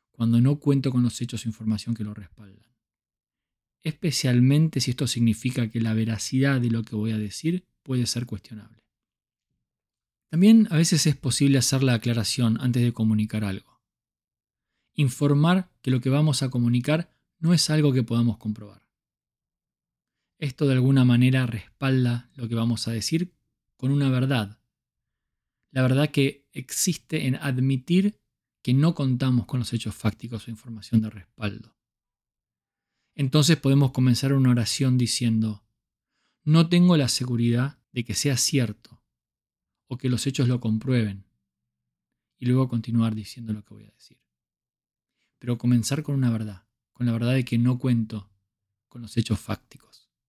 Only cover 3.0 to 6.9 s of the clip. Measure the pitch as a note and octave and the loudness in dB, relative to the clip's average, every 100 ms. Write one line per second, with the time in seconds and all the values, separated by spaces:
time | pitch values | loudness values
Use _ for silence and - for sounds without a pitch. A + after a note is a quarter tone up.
3 | _ _ _ _ _ _ _ _ D#3+ - | _ _ _ _ _ _ _ _ -10 -6
4 | F3 C3 C3+ B2 B2+ D3 D#3+ C#3 B2+ B2 | -4 -2 0 4 4 4 2 -2 -4 -4
5 | B2+ - A#2 G#2+ B2+ B2 A2+ A#2 A2+ A2 | -4 0 0 0 -4 -4 -4 -4 -2 -2
6 | A2+ A2 - C3 C#3 C3+ A#2+ A2+ A2 | -2 -4 -4 0 0 0 0 -2 -4